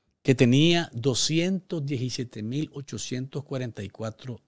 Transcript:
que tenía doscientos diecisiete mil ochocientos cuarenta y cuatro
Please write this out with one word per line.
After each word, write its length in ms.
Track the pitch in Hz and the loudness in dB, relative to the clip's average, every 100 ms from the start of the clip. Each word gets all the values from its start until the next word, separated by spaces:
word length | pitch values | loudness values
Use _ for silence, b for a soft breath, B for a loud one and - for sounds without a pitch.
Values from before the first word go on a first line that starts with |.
| _ _ | _ _
que 120 | - | 0
tenía 560 | 127 127 131 165 170 170 | 4 6 6 6 4 0
doscientos 920 | 120 135 120 - 160 180 190 - 170 | -2 0 0 0 0 0 -2 -4 -6
diecisiete 580 | 139 139 127 - 127 110 | -4 -2 -4 -6 -8 -8
mil 280 | 107 139 151 | -6 -4 -6
ochocientos 680 | 143 139 107 - 127 131 143 | -8 -12 -10 -8 -8 -6 -8
cuarenta 380 | 139 135 123 113 | -6 -6 -6 -8
y 60 | 98 | -10
cuatro 520 | - 110 - 127 113 | -8 -10 -10 -12 -14